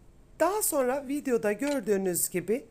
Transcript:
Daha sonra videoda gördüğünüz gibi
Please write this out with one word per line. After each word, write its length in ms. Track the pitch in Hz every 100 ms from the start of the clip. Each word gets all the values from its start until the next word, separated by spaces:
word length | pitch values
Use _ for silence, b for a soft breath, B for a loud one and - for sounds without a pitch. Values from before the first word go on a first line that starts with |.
| - - - -
Daha 220 | 320 415
sonra 460 | 403 294 254 277 269
videoda 440 | 285 269 233 208
gördüğünüz 760 | 208 285 277 196 196 190 170 -
gibi 360 | 180 170 240 -